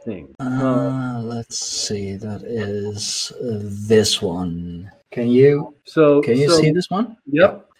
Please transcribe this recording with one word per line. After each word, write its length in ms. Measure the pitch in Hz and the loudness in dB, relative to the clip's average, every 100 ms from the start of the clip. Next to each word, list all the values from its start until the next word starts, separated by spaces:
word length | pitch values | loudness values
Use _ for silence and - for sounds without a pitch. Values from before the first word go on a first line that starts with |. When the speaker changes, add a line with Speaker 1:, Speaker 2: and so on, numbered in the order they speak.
| - | -12
Speaker 1:
things. 280 | 92 69 - | -12 -14 -12
Speaker 2:
Uh, 40 | |
Speaker 1:
Um, 840 | 127 131 131 127 131 131 127 123 113 | -6 -2 0 0 -2 -4 -6 -8 -8
Speaker 2:
let's 300 | 117 113 - | -10 -10 -10
see, 560 | - - - - 98 98 | -10 -8 -6 -6 -8 -10
that 260 | 107 104 | -10 -10
is, 880 | - 117 101 101 104 101 - - - - | -8 -6 -6 -6 -6 -8 -8 -8 -8 -8
uh, 180 | - 208 | -8 -6
this 600 | 143 101 107 110 104 - | -8 -8 2 4 4 0
one. 680 | 95 90 90 85 85 85 101 - _ | -4 -4 -6 -6 -10 -12 -16 -20 _
Can 180 | 120 120 | -4 2
you, 460 | 123 139 143 147 - - | 6 6 4 -2 -14 -4
Speaker 1:
So, 360 | 160 151 143 | 4 6 6
Speaker 2:
can 160 | 143 123 | 4 2
you 120 | 147 | 4
Speaker 1:
so 100 | 165 | 6
Speaker 2:
see 120 | 156 | 4
this 180 | 170 - | 2 0
one? 260 | 185 247 - - | -2 -4 -8 -4
Speaker 1:
Yep. 420 | 147 196 - - _ | 2 2 2 -16 _